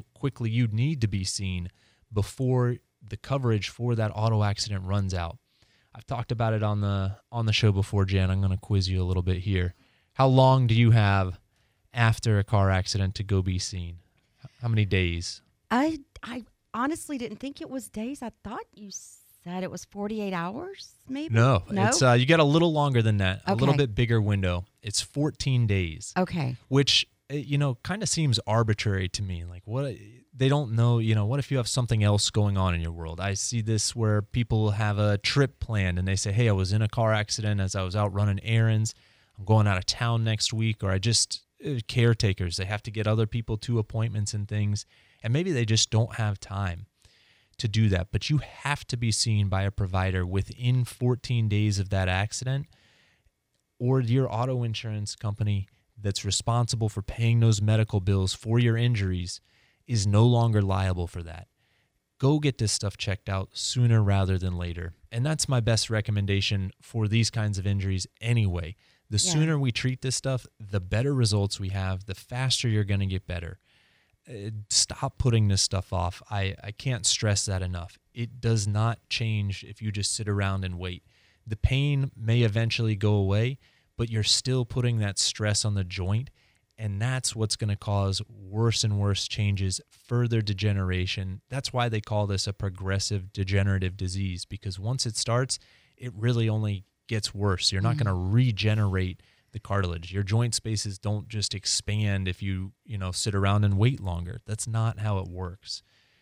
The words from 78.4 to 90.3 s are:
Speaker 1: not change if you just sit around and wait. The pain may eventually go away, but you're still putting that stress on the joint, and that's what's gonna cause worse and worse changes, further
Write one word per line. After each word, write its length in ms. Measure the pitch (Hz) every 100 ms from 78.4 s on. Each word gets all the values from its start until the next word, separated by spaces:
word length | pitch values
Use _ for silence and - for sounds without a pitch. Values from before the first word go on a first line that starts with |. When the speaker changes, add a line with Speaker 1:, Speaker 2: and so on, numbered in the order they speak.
| 117 113 104
Speaker 1:
not 320 | 104 113 - -
change 540 | - 113 107 101 95
if 180 | - 107
you 100 | 107
just 220 | 104 98
sit 140 | - 104
around 340 | 101 98 98
and 140 | 95 87
wait. 260 | 90 90 _ _ _ _ -
The 80 | 110
pain 560 | - 131 143 139 135 -
may 280 | 110 120
eventually 520 | 113 110 113 - 113 104
go 180 | 104
away, 440 | 104 95 104 120 135 _ _ _ -
but 120 | 120
you're 120 | 110
still 420 | 104 - 127 127 120
putting 340 | 135 120 113
that 180 | 104 98
stress 480 | - - 107 101 107
on 80 |
the 100 | 101
joint, 460 | 90 95 90 107 143 - _ _ _ -
and 240 | 107 98
that's 340 | 120 127 - 113
what's 200 | 107 -
gonna 200 | 104 101
cause 460 | - 101 98 98 107
worse 540 | 104 95 104 117 110
and 160 | 110 104
worse 280 | 101 98 -
changes, 540 | - 101 98 95 92 -
further 520 | _ - 120 120